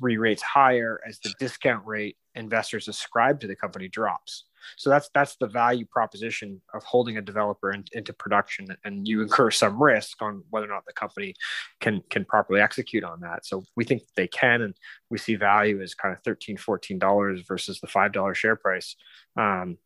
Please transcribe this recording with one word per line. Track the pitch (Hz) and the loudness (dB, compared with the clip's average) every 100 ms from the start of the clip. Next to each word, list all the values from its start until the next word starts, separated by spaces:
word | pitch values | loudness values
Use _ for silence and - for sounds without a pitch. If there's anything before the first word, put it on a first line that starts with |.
re-rates | 127 110 113 101 | 0 2 2 0
higher | - 143 131 123 117 110 113 | 2 6 6 6 0 -6 -12
as | 107 | -10
the | 107 - | -10 -6
discount | 127 - 139 113 104 | -8 0 0 0 -2
rate | 107 104 - _ | -6 -6 -10 _
investors | 120 110 113 - 107 107 | -12 -2 -2 -2 -6 -8
ascribe | - - 117 127 143 | -10 -2 4 4 4
to | 107 | -2
the | |
company | 95 98 95 95 | -6 -8 -8 -8
drops. | 110 107 87 - - _ _ - - | -2 -2 -2 -8 -16 _ _ -20 -2
So | 143 | 4
that's, | 143 - | 4 4
that's | 143 143 - | 0 0 -2
the | 113 | -4
value | 120 120 123 | 2 2 2
proposition | 113 - 110 98 113 - 104 95 _ | 0 -2 -2 -4 -8 -6 -10 -14 _
of | 110 | -14
holding | - 123 120 110 | 2 2 2 -2
a | |
developer | 101 104 104 98 98 | -4 -2 -2 -2 -4
in, | 101 95 | -6 -8
into | - 101 | -12 -10
production, | - 104 101 - - 95 92 | -8 2 2 2 -4 -10 -12
and | 104 101 104 | -8 -6 -2
you | 107 | 0
incur | 104 - 113 | 2 4 4
some | - 107 107 | 6 2 6
risk | 147 110 - - | 4 4 0 -8
on | 107 101 80 | -8 -8 -6
whether | 107 | -6
or | 104 | -4
not | 98 - | -8 -8
the | |
company | - 104 - 98 - - - - - | -8 -8 -8 -10 -8 -8 -8 -10 -4
can, | 190 202 - | -2 -2 -2
can | 113 | -4
properly | 95 107 - 98 | 0 0 4 4
execute | 104 - 120 110 | 2 0 -4 -4
on | 90 85 | -4 -10
that. | 87 85 | -10 -10
So | - 95 95 - | -6 -8 -6 -4
we | |
think | 113 123 _ - | 0 0 _ -4
they | 90 | -2
can, | - 127 120 | 0 2 2
and | 107 - - - - | 0 -8 -18 -18 -10
we | 107 | -6
see | - | -2
value | 104 101 104 107 101 | 0 4 4 4 0
as | 90 | -6
kind | - 98 90 | -6 -4 -4
of | |
thirteen, | - 101 - 98 | -6 -6 -8 -8
fourteen | - 95 - 95 | -4 -4 -4 0
dollars | 95 101 101 92 87 | 4 4 2 -2 -4
versus | 92 - 92 | -6 -6 -8
the | - | -2
five | 98 98 | 2 2
dollar | 98 98 | 2 -2
share | 87 110 110 | 0 0 2
price. | 98 92 - - _ - _ - | 0 -2 -6 -16 _ -20 _ 0
Um, | 107 92 90 85 | 0 0 -4 -10